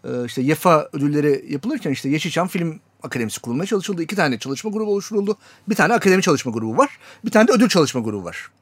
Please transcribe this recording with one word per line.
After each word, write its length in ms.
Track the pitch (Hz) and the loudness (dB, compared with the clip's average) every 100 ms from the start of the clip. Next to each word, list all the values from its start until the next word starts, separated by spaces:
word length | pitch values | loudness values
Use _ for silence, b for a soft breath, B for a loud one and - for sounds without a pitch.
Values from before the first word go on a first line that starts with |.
Ee, 40 | - 123 | -6 -6
işte 160 | 120 131 | -6 -2
yefa 480 | 131 156 180 156 151 | 0 2 4 4 2
ödülleri 520 | 147 143 147 147 139 - | -2 0 2 2 2 -2
yapılırken 420 | 143 226 302 160 | -8 -4 -4 -4
işte 180 | 131 139 | -4 -2
Yeşilçam 380 | 151 170 165 180 | -2 -2 -2 -2
Film 320 | 185 170 156 _ _ | -2 -4 -6 _ _
Akademisi 380 | 147 127 110 - | -10 -6 -6 -6
kurulmaya 240 | 120 127 196 | -6 -4 -2
çalışıldı. 360 | 208 185 175 | -2 -2 -6
İki 120 | 160 | -4
tane 240 | 208 156 120 | 0 0 0
çalışma 320 | 135 139 220 | -6 -8 -6
grubu 200 | 208 214 | -4 -2
oluşturuldu. 460 | 202 - 214 202 208 b b - | -2 -2 -2 -2 -6 b b -6
Bir 60 | |
tane 180 | 208 160 | 0 2
akademi 280 | 233 196 185 | 4 4 4
çalışma 300 | 185 139 127 | 4 0 0
grubu 260 | 110 110 131 | -4 -2 2
var. 200 | 277 - B B | 2 0 B B
Bir 60 | - | 2
tane 160 | 214 233 | 4 6
de 40 | |
ödül 180 | 247 220 | 6 4
çalışma 320 | 180 143 127 | 4 2 0
grubu 220 | 110 104 | -4 -6
var. 260 | 87 - - _ | -8 -12 -18 _